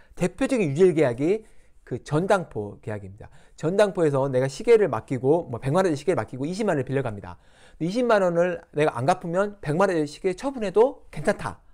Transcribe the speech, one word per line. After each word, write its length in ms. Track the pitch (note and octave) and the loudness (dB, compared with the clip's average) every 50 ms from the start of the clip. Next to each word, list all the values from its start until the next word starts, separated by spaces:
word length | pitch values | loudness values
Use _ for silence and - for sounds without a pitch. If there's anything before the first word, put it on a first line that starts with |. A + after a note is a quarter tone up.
| - _ - | -20 _ -6
대표적인 560 | - E3+ F3+ - - C4+ B3 C4+ A#3+ G3+ D3 | -4 -4 -4 -2 -2 -2 0 0 0 0 0
유질 240 | C3+ D3 F#3+ F#3 D#3+ | 2 4 4 4 6
계약이 500 | D#3+ D3+ B2+ A#2+ A2+ C#3+ E3 G3+ A3 A3 - - - - - - - _ | 4 2 2 0 -2 0 0 0 -2 -4 -12 -20 -20 -20 -20 -20 -20 _
그 180 | - B2+ A2+ - | -10 -10 -10 -8
전당포 800 | - C#3+ D3+ F3+ F#3+ G#3+ F#3+ E3 - - A2+ G#2 G2+ G2 - | -2 -2 -2 2 2 0 0 0 -4 -8 -8 -8 -8 -10 -14
계약입니다. 480 | - A#2 A2 G#2 G2+ F#2+ G2 - - - - - - - - | -10 -10 -10 -10 -10 -14 -18 -18 -20 -20 -20 -20 -20 -20 -16
전당포에서 720 | - - D#3 F#3 G3+ G#3 G3+ F3 - E3 D3+ C#3 C3+ C3+ C#3 | -6 -4 -2 2 2 2 2 2 0 0 2 2 2 0 0
내가 200 | B2+ B2+ C3 C3+ | 0 0 0 0
시계를 400 | C#3 - A3 A#3 A#3 A3 G#3 E3 | -4 -4 4 4 6 6 6 2
맡기고 560 | A#2 A2 - - F3 A#2+ A#2 C3+ D3+ F3 - - | 0 -4 -4 -6 -6 -2 2 2 2 2 0 -4
뭐 100 | B2 A2 | -10 -6
백만 240 | - C3+ C#3+ F3+ F#3+ | -4 0 0 2 2
원짜리 120 | F#3 D#3 | 2 0
시계를 200 | C3+ - - F3 | -2 0 -2 -2
맡기고 300 | B2+ A2 - - B2 C3+ | -2 -2 -6 -8 -8 -6
이십만 300 | D#3 F#3 F#3+ A#3+ G3+ E3+ | -6 -4 -2 -2 0 0
원을 80 | C#3+ B2+ | 0 -2
빌려갑니다. 540 | - C3 A2 A2 B2 G#2+ G2+ F#2 F2+ F2 - _ _ _ _ - - - - | -2 -2 -4 -4 -4 -8 -10 -12 -14 -16 -16 _ _ _ _ -20 -20 -10 -6
이십만 420 | D#3 E3+ G3 B3 B3+ A#3 A3+ G#3 F#3+ | -6 -4 -2 -2 2 4 4 4 4
원을 400 | F3 E3+ E3+ F3 F3+ F3 - - _ - | 2 2 2 2 0 0 -6 -10 _ -2
내가 240 | D3 D3+ D3+ - | 0 0 0 0
안 100 | A#2 B2 | 0 0
갚으면 520 | D3+ F#3 F3+ - E3+ E3 F3+ G3+ G#3 G3+ - | 0 0 0 0 -4 -2 -2 -2 -2 -4 -8
백만 300 | - D3+ C#3+ E3+ G3 G3+ | -6 -4 0 2 2 2
원씩의 460 | F3+ D#3+ D3+ C#3+ - - - F#3+ F3+ | 2 0 -2 -2 -6 -4 -4 -4 -4
처분해도 720 | - - C#4 C#4 B3+ G#3+ F#3+ E3 G#3 A3+ C#4 D4 - - - | -2 -6 -8 -6 -4 -6 0 4 4 4 4 2 -4 -16 -16
괜찮다. 500 | - - D3 - G3 G3 - A2 F2 - _ - | -14 -4 -2 -2 -2 -2 -4 -8 -10 -10 _ -20